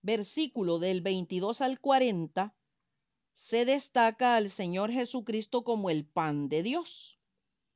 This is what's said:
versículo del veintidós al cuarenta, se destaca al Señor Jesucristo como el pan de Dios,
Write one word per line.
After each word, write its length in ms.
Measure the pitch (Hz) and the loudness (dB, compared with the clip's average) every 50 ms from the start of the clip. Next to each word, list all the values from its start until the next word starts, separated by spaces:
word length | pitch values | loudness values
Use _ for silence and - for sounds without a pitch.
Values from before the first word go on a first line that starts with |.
versículo 760 | - 180 226 220 208 202 - 311 320 262 _ 247 196 175 170 170 | -2 0 -2 0 -2 -2 -2 -2 -2 -2 _ -2 0 2 2 2
del 240 | 170 185 190 185 | 2 0 0 0
veintidós 600 | 170 196 190 190 180 - 185 180 180 202 233 - | 0 0 -2 -2 -2 -4 -4 -2 -2 -2 -2 0
al 180 | 277 254 262 240 | 0 -2 -2 -2
cuarenta, 760 | - 277 277 262 262 247 208 175 165 156 _ 185 190 208 _ _ _ _ _ _ _ _ _ _ _ _ _ _ _ _ _ | 2 4 4 4 4 4 2 0 -4 -4 _ -4 -4 -4 _ _ _ _ _ _ _ _ _ _ _ _ _ _ _ _ _
se 320 | - - - 233 233 240 | -14 -8 -2 0 2 4
destaca 680 | 240 269 285 - - _ 254 233 226 220 _ 247 247 240 | 4 2 0 0 0 _ 4 4 4 2 _ 2 4 4
al 140 | 226 214 196 | 4 2 0
Señor 420 | - - 196 175 175 185 202 220 | -2 -4 -4 -2 -2 -2 -2 -2
Jesucristo 720 | 240 262 247 233 - 254 208 - 220 220 214 - - 247 233 | 0 -2 -2 -2 -4 -8 -6 -4 -4 -4 -4 -2 -4 -4 0
como 260 | - 233 214 196 185 | 0 -2 0 0 0
el 160 | 160 156 151 | 0 0 -2
pan 420 | - _ 175 160 156 147 147 143 139 | -2 _ -2 0 0 0 -2 -2 0
de 160 | 147 156 170 | 0 -2 0
Dios, 560 | 226 262 349 339 - - - - - - _ _ _ _ _ _ _ _ _ _ _ _ | 0 -2 -2 -4 -6 -12 -14 -14 -18 -20 _ _ _ _ _ _ _ _ _ _ _ _